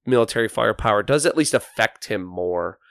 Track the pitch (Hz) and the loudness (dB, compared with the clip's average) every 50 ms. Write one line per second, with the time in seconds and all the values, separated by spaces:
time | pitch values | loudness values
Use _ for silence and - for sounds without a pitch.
0 | - 127 127 120 117 - - 117 117 107 - 120 117 110 107 - - 117 104 104 | -2 2 2 4 2 2 0 -2 -2 -2 0 0 0 0 0 0 0 0 2 2
1 | 101 - 139 151 - - - 160 151 - - 127 - - - - 110 - - - | 2 2 0 0 0 0 0 0 0 0 0 -2 -2 -4 -4 -2 -2 -2 -2 -6
2 | - - 110 98 92 90 90 90 90 90 87 87 87 87 87 _ _ _ | -10 -6 -6 -6 -6 -6 -6 -4 -2 -2 -2 -2 -4 -4 -8 _ _ _